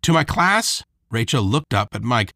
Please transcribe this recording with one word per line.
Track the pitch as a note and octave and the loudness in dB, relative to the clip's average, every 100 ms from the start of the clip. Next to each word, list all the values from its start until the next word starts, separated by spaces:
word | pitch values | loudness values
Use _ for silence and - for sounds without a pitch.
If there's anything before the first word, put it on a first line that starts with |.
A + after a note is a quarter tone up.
To | - | 2
my | E3 | 2
class?" | D3 - F3+ G#3 - - - _ _ | 2 0 2 2 -2 -6 -10 _ _
Rachel | A2+ A#2 C3+ | -4 0 0
looked | G2 C#3 D3+ | 2 0 0
up | G#2 G#2 | -2 -2
at | A2 | -6
Mike. | A2+ A#2+ G2+ | -2 0 -2